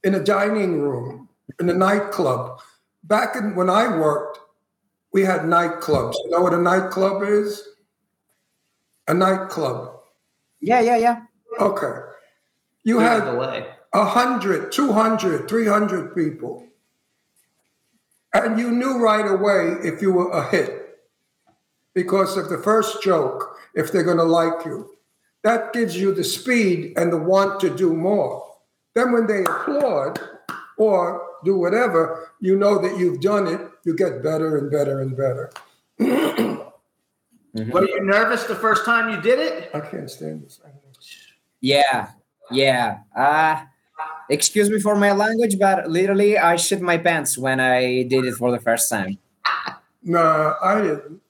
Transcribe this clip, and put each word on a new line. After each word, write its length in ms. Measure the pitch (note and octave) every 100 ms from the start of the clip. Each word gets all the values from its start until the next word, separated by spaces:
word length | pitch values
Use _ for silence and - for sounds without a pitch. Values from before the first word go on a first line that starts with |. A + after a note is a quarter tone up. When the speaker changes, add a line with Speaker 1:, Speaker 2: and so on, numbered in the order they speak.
Speaker 1:
in 100 | G3
a 80 | F#3+
dining 580 | D#3 G3 G#3 G#3+ F#3+ D#3+
room 480 | C#3+ B2 A#2+ B2+ - _ _ -
in 100 | F3
a 60 |
nightclub. 840 | F3 F#3+ G#3 G3+ - D3+ B2 - - - _ _ _
Back 320 | D#3+ G#3+ -
in, 220 | B3+ G#3 F3+
when 120 | F3+
I 200 | F#3+ A#3+ E3+
worked, 400 | D#3 D3 - - - _ _ _ _ _ _
we 100 | F#3+
had 160 | F#3+ F3
nightclubs. 760 | D#3+ E3+ E3+ - - C#3+ A#2 -
You 60 | -
know 100 | E3+
what 120 | F3+
a 40 | E3+
nightclub 600 | F3 F#3+ F#3 F#3+ F#3+ G3
is? 420 | G3+ G#3 G#3 G#3 - _ _ _ _ _ _ _ _ _ _ _ _ _ -
A 60 |
nightclub. 760 | E3 F#3+ F#3+ F#3+ - C#3+ B2 - - _ _ _ _ _ _
Speaker 2:
Yeah, 200 | E3+ B3
yeah, 160 | A#3 A#3+
yeah. 240 | A#3 A#3 - _ _ -
Speaker 1:
Okay. 400 | G#3 - B2+ - - - _ _ _ _ _ _
You 120 | A3+ A#3
Speaker 3:
Clear 120 | A3+
Speaker 1:
had 160 | A3+ C#3+
Speaker 3:
the 80 |
way. 320 | A#2+ C3 - - - _
Speaker 1:
a 120 | F#3
hundred, 680 | - A#3+ B3+ B3+ F#3+ E3 -
two 220 | - C#4+
hundred, 560 | G#3+ A3 A3 F#3+ D3 -
three 180 | A3 A3
hundred 480 | G#3 G#3 F#3 C#3+
people. 480 | F3+ D#3 C3 - - - _ _ _ _ _ _ _ _ _ _ _ _ _ _ _ _
And 240 | G3 A3+ A3
you 120 | A#3+
knew 280 | A#3+ C4 B3
right 280 | A3+ G#3+ G#3
away 500 | F#3+ G3+ G3 E3+ F3
if 200 | E3+ -
you 100 | G3
were 180 | F3+ F3+
a 160 | F3 C3+
hit 480 | F3 C3+ - - - _ _ _ _ _ _ _ _ _
because 420 | F#3 F3+ F#3+ F#3+ G3
of 140 | E3+
the 80 | F3+
first 440 | G#3 A3 G#3+ -
joke, 540 | G3 E3+ C3 - - - -
if 160 | - D#3
they're 120 | G3
gonna 220 | E3+ E3
like 400 | E3 E3 E3 E3 D#3+
you. 240 | - - - _ _ _ _
That 300 | G#3+ A3+ -
gives 240 | A#3+ A3 F3
you 140 | G3
the 120 | F3+
speed 680 | D#3+ - C4 B3 G3+ E3+ - -
and 120 | E3+
the 40 | E3+
want 440 | D#3+ F#3+ G3 -
to 100 | F#3
do 200 | C3+ F3+
more. 500 | D#3+ F3+ G#3 D3+ - - - _ _ _
Then 180 | - B3
when 140 | A#3+ A3
they 140 | G#3
applaud 760 | F3+ - - C#4+ C#4 D#3+ C3+ - - - - - - -
or 460 | A3 F#3+ F3 F3 - -
do 120 | E3 G3
whatever, 720 | F3 G#3+ B3 E3+ D#3+ E3 E3 _
you 160 | F#3 G3
know 220 | G3+ G3+
that 160 | F3+ F#3
you've 220 | F3+ C#3+
done 260 | F3+ G#3 F#3
it. 140 | F3 - _
You 100 | E3+
get 280 | D#3+ F3+ B2
better 360 | D3 D#3 D#3+ D3+
and 120 | C#3
better 300 | D3 C#3+ C#3
and 160 | C3+ B2+
better. 340 | C3+ A#2+ - - - _ _ _
<clears throat> 640 | - B3 D#4+ - A#3 - - - _ _ _ _ _ _ _ A2
Speaker 2:
Mm-hmm. 140 | A2
Speaker 3:
Were 180 | E3+ G#3+
you 120 | -
nervous 400 | G3 G3+ A3+ A#3
the 100 | -
first 300 | A3 A3 G#3+
time 240 | - A#3 A3+
you 100 | G3+
did 160 | F3+ C4
it? 320 | D#4+ - -
Speaker 1:
I 80 | D3+
can't 300 | D3+ - C#3
stand 320 | - D#3 D#3
this. 160 | C#3 - - C#3 C3+ _ - - - _ _ _
Speaker 2:
Yeah, 480 | B2+ C#3 C#3 B2 G2 - _ _ -
yeah. 480 | B2+ C3+ B2+ A#2 - _ -
Uh, 460 | C#3 D3+ D#3+ D#3 - _ _ - - - -
excuse 400 | D3 - G#3 G3+
me 100 | G#3+
for 160 | G3
my 180 | G#3 G3+
language, 460 | G3+ G#3+ A3+ A#3 G3
but 300 | G3 F#3+ -
literally 480 | E3 F#3+ G3 G3+ G#3
I 200 | E3+ E3+
shit 260 | - F#3
my 160 | F3+ E3+
pants 400 | E3+ E3 C#3 -
when 200 | C3 C3
I 440 | C3 B2+ B2+ B2+
did 240 | B2 C3 B2+
it 80 |
for 160 | A#2+ A#2+
the 100 | A#2+
first 300 | A#2 A#2 -
time. 260 | A2 F#2+ G2 _ _ - - - - _ _
Speaker 1:
No, 520 | - E3+ D#3+ D#3 D#3 D3
I 200 | F#3 G#3
didn't. 400 | G3 C#3+ C#3+ F3